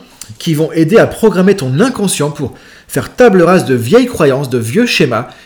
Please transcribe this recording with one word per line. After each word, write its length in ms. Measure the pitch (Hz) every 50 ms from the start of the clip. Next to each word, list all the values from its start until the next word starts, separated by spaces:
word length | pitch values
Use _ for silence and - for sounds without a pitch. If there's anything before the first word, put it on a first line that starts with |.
| - _ _ - - - 110 -
qui 160 | - 175 156
vont 160 | 143 160 151
aider 260 | - 165 160 156 190
à 120 | 185 151 -
programmer 480 | - - - 220 185 185 185 196 196
ton 240 | 190 143 127 127 143
inconscient 500 | 220 262 - - 202 190 - - 143 147
pour 240 | 147 - 143 113 - - - - - - _
faire 280 | - - 143 123 - -
table 280 | - 247 233 190 185
rase 240 | 165 165 185 180 131
de 80 | 123 131
vieilles 320 | 120 113 117 180 247 262
croyances, 420 | 247 - - 165 139 127 135 147 127
de 100 | 127 123
vieux 280 | 110 110 120 196 247
schémas, 420 | 233 - - 170 131 117 110 123 - - - -